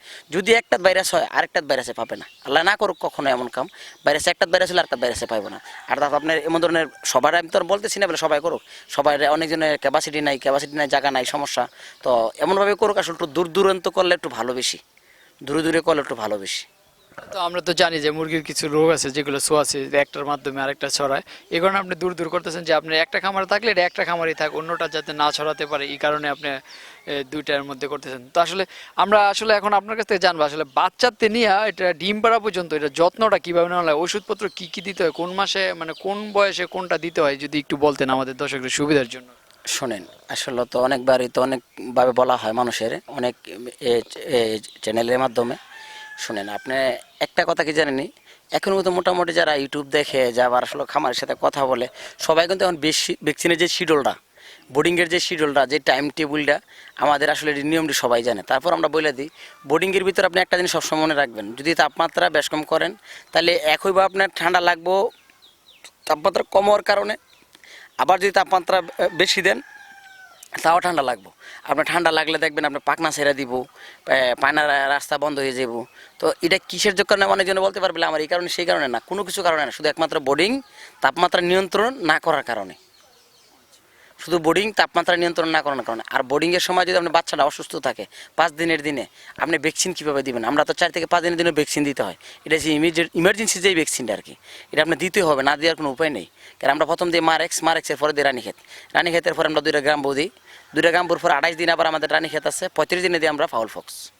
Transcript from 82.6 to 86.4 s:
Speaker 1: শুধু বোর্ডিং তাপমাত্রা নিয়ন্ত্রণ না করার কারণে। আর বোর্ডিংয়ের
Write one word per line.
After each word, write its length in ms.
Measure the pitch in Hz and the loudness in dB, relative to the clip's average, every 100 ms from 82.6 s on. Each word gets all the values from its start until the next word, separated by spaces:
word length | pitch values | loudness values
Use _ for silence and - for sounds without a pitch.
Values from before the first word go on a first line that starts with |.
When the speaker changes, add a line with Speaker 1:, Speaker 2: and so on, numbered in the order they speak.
| 95 - _ _ _ _ _ _ _ _ _ _ _ _ - - | -8 -14 _ _ _ _ _ _ _ _ _ _ _ _ -20 -18
Speaker 1:
শুধু 200 | - 175 | -4 0
বোর্ডিং 340 | 160 165 208 | 2 2 0
তাপমাত্রা 440 | 202 165 175 170 175 | 2 2 2 2 2
নিয়ন্ত্রণ 320 | 175 170 160 | 2 0 0
না 140 | 160 | 0
করার 200 | 151 135 | 0 -4
কারণে। 200 | 113 113 - | -4 -6 -2
আর 120 | 127 | -2
বোর্ডিংয়ের 380 | 127 143 | 0 0